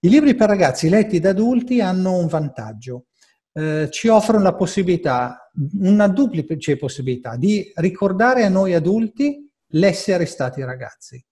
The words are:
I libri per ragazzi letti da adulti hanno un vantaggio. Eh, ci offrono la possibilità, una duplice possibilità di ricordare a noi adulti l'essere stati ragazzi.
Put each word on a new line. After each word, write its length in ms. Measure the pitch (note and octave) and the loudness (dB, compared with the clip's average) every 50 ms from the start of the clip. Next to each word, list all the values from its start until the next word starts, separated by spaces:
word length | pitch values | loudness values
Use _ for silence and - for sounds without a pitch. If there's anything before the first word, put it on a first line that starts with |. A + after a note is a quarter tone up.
I 80 | - F3 | 4 6
libri 260 | A3 D4+ D4 C#4+ A#3+ | 4 6 6 4 4
per 140 | - A3+ G#3 | 4 2 2
ragazzi 400 | G#3 G3 F3+ C#3 C3 - - D#3+ | 2 2 2 0 0 0 0 2
letti 320 | F3+ A3 G#3 G#3+ F#3+ F3 | 2 2 2 2 -2 0
da 100 | D#3 G3 | 0 0
adulti 500 | G3 F#3+ A3 A#3 B3+ A#3+ B3 B3 B3+ B3 | 0 2 0 0 0 0 -2 0 -2 0
hanno 360 | G#3+ F#3 F#3 F#3 F#3 F#3+ F#3 | 0 0 -2 -2 -2 0 0
un 100 | F3+ F3 | 0 -2
vantaggio. 800 | D#3+ E3 D#3+ D3+ C#3+ - - A2 G#2+ A2+ G#2+ A#2 B2+ B2 B2 _ _ _ _ _ _ _ _ _ _ _ | -2 -2 -2 -4 -4 -8 -10 -14 -14 -16 -16 -14 -14 -14 -14 _ _ _ _ _ _ _ _ _ _ _
Eh, 360 | D#3 D#3 D#3 D3+ D#3 D#3 D3+ | -8 -6 -4 -2 -2 -4 -4
ci 180 | - - - A3+ | -6 -2 2 4
offrono 340 | A3 G#3+ G#3+ G#3+ A3 G#3+ G3 | 4 4 4 4 2 4 4
la 120 | F#3+ F3 | 2 2
possibilità, 960 | - F#3+ E3 - - F#3+ F3 F3+ E3 - D3 B2+ B2 B2 B2 B2 - - _ _ - C#3+ D3 F3 G3 | 0 -4 -4 -2 -2 0 0 0 0 0 -2 -2 -2 -2 -4 -8 -14 -20 _ _ -6 -6 -6 -4 -2
una 280 | G3 F#3 G3+ G#3 G#3 G3+ | 2 4 4 4 4 2
duplice 680 | F#3 G3 C#4 A#3 - E3 D3 - E3 D3 - - C#3+ | 4 2 0 0 0 -4 -6 -4 -8 -6 -2 -2 -2
possibilità 600 | B2+ - C3 - - C3 B2+ B2+ B2 - A#2+ A2+ | -2 -2 -8 -8 -6 -6 -6 -6 -6 -8 -10 -6
di 340 | A#2+ C#3 G3+ G#3+ G#3 F#3+ - - | -2 0 0 0 0 -2 -6 -6
ricordare 680 | - E3 F#3+ - - G#3 G3 F#3 F#3 A3+ B3 B3+ B3+ A3+ | -2 -2 -2 -2 0 -2 -2 0 2 2 2 4 2 2
a 40 | G3+ | 2
noi 260 | F#3 F#3+ G3 F#3+ F3 | 2 2 2 2 2
adulti 760 | E3+ D3 E3+ G3 A3+ A3+ G#3+ _ - C#4+ D4 C#4+ - - _ _ _ _ _ | 0 0 0 0 0 -2 -4 _ -2 -2 -2 -2 -6 -14 _ _ _ _ _
l'essere 580 | - D#3 F3+ G3+ E3+ F3 - - F#3+ F3+ E3+ | 0 2 2 2 2 0 -2 -2 0 0 0
stati 360 | D#3+ - - C3+ B2+ B2+ - C3+ | -4 -4 -6 -6 -6 -6 -8 -10
ragazzi. 600 | B2+ C3 B2+ B2+ - - _ - - - B2+ _ _ | -10 -10 -12 -14 -16 -18 _ -20 -20 -20 -20 _ _